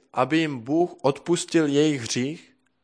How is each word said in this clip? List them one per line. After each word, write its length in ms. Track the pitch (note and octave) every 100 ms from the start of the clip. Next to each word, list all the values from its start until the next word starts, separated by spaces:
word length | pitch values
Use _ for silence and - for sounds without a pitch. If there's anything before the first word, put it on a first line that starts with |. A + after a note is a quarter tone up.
| _
aby 240 | - C3+ D#3+
jim 220 | D#3+ C3
Bůh 360 | A2+ D#3+ F3 -
odpustil 680 | C3+ C#3 - E3+ - E3+ D3+
jejich 340 | C#3 D#3 C#3+
hřích 520 | A2+ A#2+ C3 E3 - _ _ _